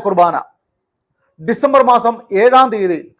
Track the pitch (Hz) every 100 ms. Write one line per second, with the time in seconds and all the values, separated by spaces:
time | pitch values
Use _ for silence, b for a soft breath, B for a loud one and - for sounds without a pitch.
0 | 208 180 175 151 - _ _ _ _ _
1 | _ _ _ _ 160 226 277 262 240 240
2 | 233 233 - 196 240 262 254 214 185 160
3 | -